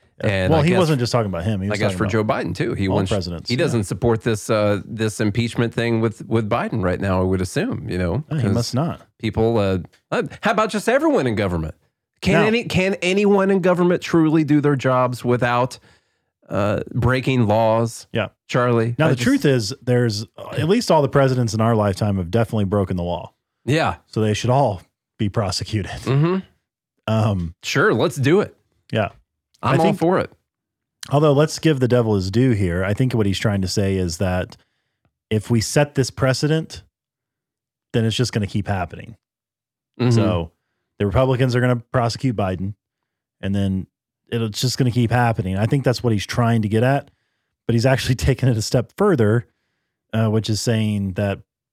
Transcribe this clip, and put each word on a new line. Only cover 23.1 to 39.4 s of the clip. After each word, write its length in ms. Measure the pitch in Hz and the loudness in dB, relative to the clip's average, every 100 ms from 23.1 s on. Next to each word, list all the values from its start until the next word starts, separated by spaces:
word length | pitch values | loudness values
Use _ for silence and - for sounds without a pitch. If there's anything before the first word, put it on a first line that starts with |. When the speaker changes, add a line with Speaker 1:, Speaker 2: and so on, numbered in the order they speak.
| 85 - _ _ _ 117 | -6 -10 _ _ _ -4
Speaker 1:
Yeah. 300 | 156 123 87 _ | -2 0 -4 _
Speaker 2:
So 160 | 117 | -2
they 100 | 107 | 0
should 160 | 107 117 | 0 2
all 320 | 123 120 92 - _ _ - | 2 2 -2 -10 _ _ -6
be 100 | 107 | -4
prosecuted. 600 | 117 98 - - 107 87 | -2 -4 -4 -6 -6 -6
Speaker 1:
Mm-hmm. 460 | - 120 139 165 190 - _ _ _ _ _ - | -8 -4 0 0 -2 -6 _ _ _ _ _ -2
Speaker 2:
Um, 480 | 110 107 98 85 - | 0 2 0 -4 -8
Speaker 1:
Sure, 300 | - 135 202 | -6 0 2
let's 240 | 120 156 - | 2 0 0
do 240 | 131 190 | 2 2
it. 160 | - - _ _ _ | 2 -6 _ _ _
Speaker 2:
yeah. 200 | 107 95 - _ _ _ _ | -4 -4 -6 _ _ _ _
Speaker 1:
I'm 140 | 117 139 | 0 2
Speaker 2:
I 20 | |
Speaker 1:
all 60 | 165 | 2
Speaker 2:
think 120 | 196 | 2
Speaker 1:
for 200 | 165 180 | 2 0
it. 100 | - _ _ _ _ _ _ _ - | -2 _ _ _ _ _ _ _ -2
Speaker 2:
Although, 220 | 143 156 | 2 4
let's 260 | 139 156 - | 4 2 0
give 220 | 160 139 | 0 2
the 80 | 123 | 2
devil 260 | 123 113 | 2 2
his 160 | 101 92 | 0 0
due 200 | 110 131 | 2 2
here. 340 | 104 92 87 | 2 0 -2
I 80 | 95 | -2
think 220 | 104 131 | -2 0
what 100 | 120 | 0
he's 140 | 101 95 | 0 0
trying 240 | 113 101 | 0 0
to 60 | 92 | -2
say 280 | - 98 95 | -2 0 0
is 220 | 90 80 | -2 -2
that 360 | 92 90 92 - _ _ _ _ _ _ - | -2 -2 -6 -12 _ _ _ _ _ _ -6
if 200 | 107 - | -4 0
we 120 | 117 | 0
set 320 | - 151 147 | 0 0 0
this 160 | - 127 | 0 -2
precedent, 720 | - 131 127 147 160 - - - _ _ _ _ _ _ _ _ _ _ | 0 -2 0 0 -2 -4 -12 -20 _ _ _ _ _ _ _ _ _ _
then 100 | 120 | 0
it's 100 | 113 | 0
just 180 | 107 123 | 0 -2
gonna 120 | 113 101 | -2 -2
keep 220 | 107 98 | -4 -4
happening. 480 | 95 85 - - - _ _ | -4 -6 -10 -18 -20 _ _